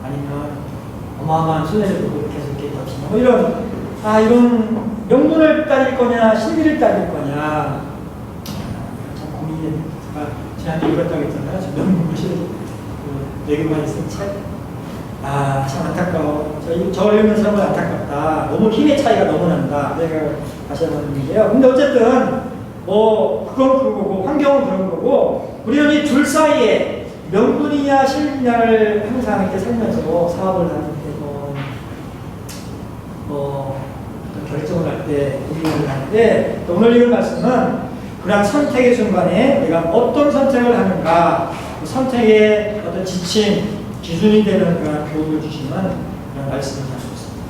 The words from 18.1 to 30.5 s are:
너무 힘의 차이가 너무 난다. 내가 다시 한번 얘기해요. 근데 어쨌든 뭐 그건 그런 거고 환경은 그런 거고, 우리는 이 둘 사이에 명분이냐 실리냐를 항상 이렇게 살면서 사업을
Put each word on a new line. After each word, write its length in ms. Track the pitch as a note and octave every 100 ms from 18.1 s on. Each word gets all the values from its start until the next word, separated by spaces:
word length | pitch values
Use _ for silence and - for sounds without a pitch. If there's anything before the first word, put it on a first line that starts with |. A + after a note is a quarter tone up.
| C#3+ D#3 D3+ D3
너무 180 | D#3 A3
힘의 260 | G#3+ D4 C#4
차이가 240 | A#3 G3 G3
너무 220 | - F3
난다. 480 | F3 C3+ C#3+ C#3 D#3
내가 360 | E3 D#3 D3 C#3 - - -
다시 160 | C#3+ D#3+
한번 300 | D3+ C#3+ C#3
얘기해요. 320 | C3+ G#3+ G3+
근데 160 | A#3 C4
어쨌든 760 | C4 C#4 B3 A3+ B3 G3 - - - - - F3+
뭐 640 | G3+ A3 G#3+ F#3 F#3 -
그건 300 | C4 C4 -
그런 140 | G#3+ G#3
거고 280 | - F#3+
환경은 420 | - D4+ C#4+ C#4 F#3
그런 240 | F#3+ F#3
거고, 680 | E3 B3 C#4 - - - - G#3+
우리는 260 | D4 D4
이 120 | D4+ -
둘 180 | B3+
사이에 840 | D4 D#4 D4+ C4 A3 - - - - - -
명분이냐 720 | F#3+ B3 - D4 C#4+ C#4 C4+ C4+
실리냐를 1040 | D4+ D4 C4+ B3 A#3 A3+ A3 G#3+ G#3+ -
항상 340 | B3+ G#3+ G3+
이렇게 140 | F#3 F#3+
살면서 720 | A#3+ A#3 G#3 - D3+ E3+ F3
사업을 360 | F3 F#3+